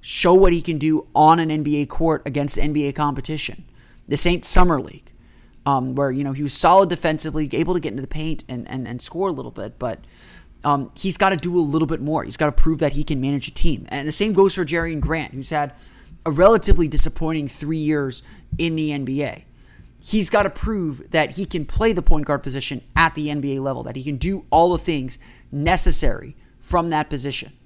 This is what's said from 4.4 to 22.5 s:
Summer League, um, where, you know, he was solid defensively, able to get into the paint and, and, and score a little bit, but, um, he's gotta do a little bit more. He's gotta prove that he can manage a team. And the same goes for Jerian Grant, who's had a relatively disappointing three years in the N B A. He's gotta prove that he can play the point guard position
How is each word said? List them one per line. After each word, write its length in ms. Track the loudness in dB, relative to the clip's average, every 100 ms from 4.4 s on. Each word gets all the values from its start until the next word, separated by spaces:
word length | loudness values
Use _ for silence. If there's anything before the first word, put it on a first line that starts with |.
Summer 360 | 2 6 6 4
League, 320 | -2 -14 -20 -20 -20 -20 -20 -10
um, 300 | -2 -2 -2
where, 160 | -2 -2
you 140 | -2
know, 80 | -4
he 100 | -4
was 100 | -2
solid 360 | 2 6 6 4
defensively, 600 | 0 -2 -2 -4 -4 -4
able 220 | -2 -2
to 60 | -2
get 120 | -4
into 100 | -10
the 60 | -8
paint 340 | -6 -4 -6 -6
and, 200 | -12 -10
and, 200 | -10 -10
and 120 | -10
score 280 | -10 -4 -4
a 40 |
little 200 | -4 -10
bit, 260 | -12 -14 -8
but, 220 | -8 -8 -14 -20 -20 -20 -20 -8
um, 260 | -2 -2 -4 -8
he's 200 | -8 0
gotta 200 | 0 0
do 200 | -2 -2
a 60 |
little 240 | 0 0 -2
bit 140 | -4
more. 240 | -4 -4
He's 120 | -6 -4
gotta 140 | 0
prove 300 | 6 6 6
that 120 | 0
he 120 | 0
can 160 | -2 -2
manage 260 | -2 -4 -8
a 80 |
team. 320 | 4 4 4 -6
And 200 | -10 -6
the 40 |
same 200 | -4 -2
goes 240 | 4 2 2
for 80 |
Jerian 360 | -4 -4 -4 -4
Grant, 320 | -4 -4 -6
who's 180 | -10 -6
had 240 | -4 -6 -8 -20 -20 -20 -10 -6
a 60 |
relatively 560 | 4 6 6 6 6 6
disappointing 580 | 4 4 4 -4 -2 -6
three 320 | -8 -6 -4
years 460 | -2 -2 -2 -8 -16 -20 -12 -6
in 160 | -4
the 180 | -2 -4
N 120 | -4
B 180 | -4 -4
A. 220 | -6 -8 -18 -20 -20 -20 -20 _
He's 280 | -4 -2 2
gotta 220 | 2 0
prove 580 | -2 -6 -4 -4 -8 -4
that 260 | 0 0 -4
he 80 |
can 200 | -6 -6
play 280 | -4 0 0
the 100 | 2
point 240 | 6 6 6
guard 160 | -4
position 400 | -4